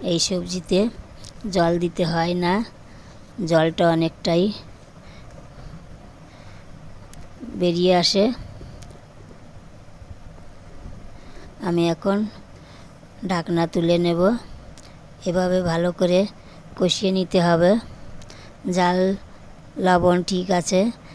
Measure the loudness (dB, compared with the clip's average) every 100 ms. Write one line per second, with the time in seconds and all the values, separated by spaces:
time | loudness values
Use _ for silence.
0 | -2 0 0 -2 -4 -8 0 2 2 -2
1 | -18 -18 -18 -12 -4 2 2 2 0 0
2 | 0 2 0 2 2 0 -2 -10 -20 -20
3 | -20 -20 -18 -8 2 4 4 4 4 4
4 | 0 0 0 2 2 -2 -12 -20 -20 -20
5 | -20 -18 -18 -18 -18 -18 -16 -16 -16 -18
6 | -20 -20 -20 -20 -18 -18 -18 -18 -16 -18
7 | -16 -16 -16 -16 -12 -2 0 4 4 4
8 | 4 2 2 0 -10 -14 -16 -16 -16 -18
9 | -20 -20 -20 -20 -18 -20 -20 -20 -20 -20
10 | -18 -18 -16 -16 -18 -18 -18 -16 -14 -14
11 | -16 -16 -16 -16 -16 -8 -2 2 2 0
12 | 0 0 -2 -6 -20 -20 -20 -20 -20 -20
13 | -20 -10 -2 -2 0 0 2 2 2 4
14 | 4 4 2 2 -6 -16 -18 -18 -20 -20
15 | -20 -8 -2 0 2 2 2 2 0 2
16 | 4 4 2 -4 -20 -20 -14 0 2 2
17 | 2 2 2 4 6 6 6 4 0 -16
18 | -14 -14 -16 -18 -20 -10 -2 2 4 4
19 | 2 0 -6 -18 -20 -20 -14 -2 4 6
20 | 6 4 2 -2 2 0 2 2 2 -2
21 | -16